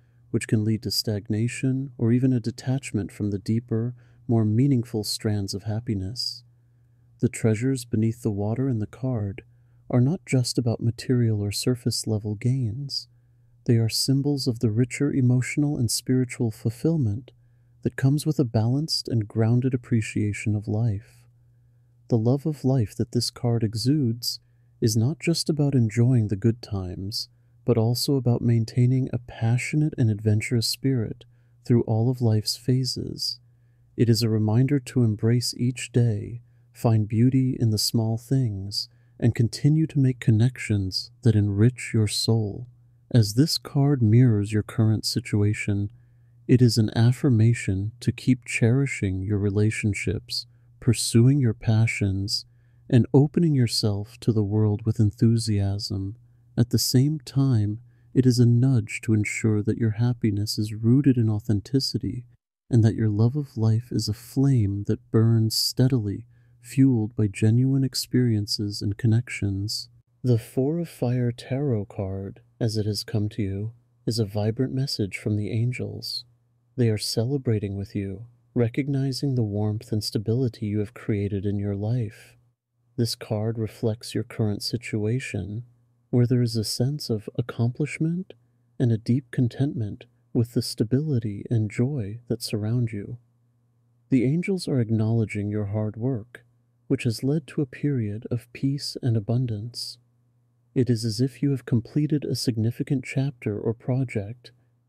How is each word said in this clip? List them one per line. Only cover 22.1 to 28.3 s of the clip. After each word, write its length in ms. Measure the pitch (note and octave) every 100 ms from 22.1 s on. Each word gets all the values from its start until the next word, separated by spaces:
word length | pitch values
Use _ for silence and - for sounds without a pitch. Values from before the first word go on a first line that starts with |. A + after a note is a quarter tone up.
| A#2+
love 280 | A2+ C#3 D#3+
of 180 | D3+
life 300 | C3 C3+ G2+ -
that 120 | G#2+
this 200 | A#2+ -
card 340 | - A#2+ A#2
exudes 720 | A2 A2 A#2+ D3+ A#2+ A#2 - - _ _ _ _
is 160 | A#2+ A2
not 220 | A#2 E3
just 320 | - E3 -
about 240 | D3+ C#3+
enjoying 540 | B2+ A2+ A2 A#2+ B2+ G#2
the 80 | G2
good 260 | A2+ A#2+
times, 640 | - G2 F2+ F#2+ G2 - - _ _ _
but 120 | - A#2
also 380 | A2+ B2 -
about 280 | C#3 B2